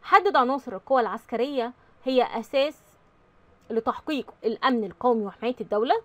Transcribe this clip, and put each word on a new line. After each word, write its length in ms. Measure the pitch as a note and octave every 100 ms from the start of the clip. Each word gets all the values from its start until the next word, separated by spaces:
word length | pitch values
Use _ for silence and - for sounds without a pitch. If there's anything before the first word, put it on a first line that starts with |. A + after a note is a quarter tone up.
حدد 340 | - F#4+ F#4 C#4
عناصر 360 | B3 C#4 B3
القوى 280 | G3 - C4+
العسكرية 720 | A3 G#3+ - A#3 C4 C#4 A#3 - _ _
هي 180 | C4 C4 A#3 A3+
أساس 400 | A3 C4+ C#4+ - _ _ _ _ _ _ _ _ _
لتحقيق 640 | A3+ A#3+ - - D4 - -
الأمن 400 | A3 A3 B3+ A#3+
القومي 420 | G3+ - B3+ A3+ G3+
وحماية 300 | - A#3+ B3+
الدولة 420 | G#3+ G#3 B3 A4+